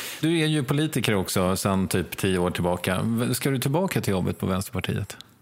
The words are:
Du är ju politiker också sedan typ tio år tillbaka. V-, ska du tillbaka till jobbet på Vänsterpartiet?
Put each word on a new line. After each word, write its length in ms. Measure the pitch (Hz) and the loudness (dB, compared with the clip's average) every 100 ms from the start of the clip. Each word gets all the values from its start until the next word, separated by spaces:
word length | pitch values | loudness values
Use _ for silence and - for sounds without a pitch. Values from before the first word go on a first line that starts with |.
| - - | -6 -2
Du 180 | 156 170 | 0 2
är 60 | 156 | 2
ju 180 | 151 | 2
politiker 520 | 127 147 156 139 113 101 | 2 0 2 0 2 2
också 400 | 90 104 92 95 | 2 2 2 2
sedan 320 | 104 95 92 | 2 2 2
typ 300 | 95 85 - | 0 -2 -2
tio 200 | 101 92 | 0 2
år 140 | 87 | 0
tillbaka. 500 | - 87 90 - 95 | 0 0 0 0 -2
V-, 300 | 107 113 123 | 0 0 0
ska 160 | 123 143 | 0 0
du 100 | 135 | 0
tillbaka 420 | 135 151 190 - | 0 0 0 0
till 100 | 104 | 0
jobbet 280 | 95 95 92 | 0 0 -2
på 60 | 95 | -2
Vänsterpartiet? 720 | 92 101 - - - 98 - - _ | -2 -2 -4 -4 -4 -4 -10 -18 _